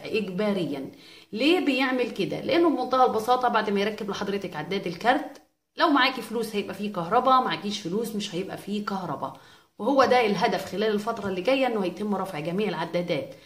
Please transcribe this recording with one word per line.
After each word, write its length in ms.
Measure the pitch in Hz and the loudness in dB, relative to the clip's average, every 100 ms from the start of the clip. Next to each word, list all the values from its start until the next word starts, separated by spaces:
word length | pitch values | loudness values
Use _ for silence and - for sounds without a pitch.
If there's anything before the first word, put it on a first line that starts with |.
إجباريًا. 840 | 147 190 190 180 214 196 156 139 135 - - - - | -4 -2 -2 -2 0 0 -2 -4 -8 -14 -20 -20 -10
ليه 280 | 208 277 359 | 0 2 4
بيعمل 500 | 285 254 262 254 233 | 2 2 2 0 -2
كده؟ 300 | - 165 151 | -2 -4 -4
لأنه 280 | - 339 339 | 0 4 4
بمنتهى 380 | 254 254 262 254 | 4 2 4 4
البساطة 420 | 208 220 247 247 | 4 2 2 4
بعد 220 | 214 214 | 2 2
ما 100 | 202 | 0
يركب 300 | 202 214 202 | 0 -2 -6
لحضرتك 460 | 190 196 196 185 156 | -6 -4 -4 -6 -8
عداد 300 | 156 196 185 | -4 -4 -4
الكارت، 560 | 170 220 277 - - _ _ _ - | -2 2 2 0 -14 _ _ _ 0
لو 120 | 320 | 4
معاكي 340 | 277 262 262 | 6 4 0
فلوس 340 | - 226 214 208 | -6 -4 -4 -4
هيبقى 180 | 190 | -4
فيه 180 | 185 208 | -4 -6
كهرباء، 500 | 190 170 220 262 262 | -4 2 2 6 4
معاكيش 380 | 196 160 196 202 | 4 -2 -4 -6
فلوس 360 | 165 196 226 214 | -4 -4 -4 -4
مش 180 | - | -6
هيبقى 220 | 170 190 - | -6 -6 -8
فيه 280 | - 208 | -6 -6
كهرباء. 520 | 208 196 175 135 135 - - - _ - | -4 -6 -6 -6 -6 -10 -20 -20 _ -6
وهو 260 | 208 285 | 0 4
ده 220 | 240 247 226 | 6 6 4
الهدف 460 | 185 226 185 - | 2 2 0 -4
خلال 220 | 180 214 | -2 0
الفترة 340 | 208 208 220 196 | 0 -2 -6 -4
اللي 120 | 185 | -4
جاية، 260 | 180 269 254 | 0 2 2
إنه 180 | 220 | 0
هيتم 300 | 185 175 208 | -2 -2 -4
رفع 260 | 196 190 156 | -2 -4 -6
جميع 280 | 160 180 214 | -4 -2 -2
العدادات 640 | 160 165 175 175 156 - - | -2 -2 -2 -2 -2 -4 -12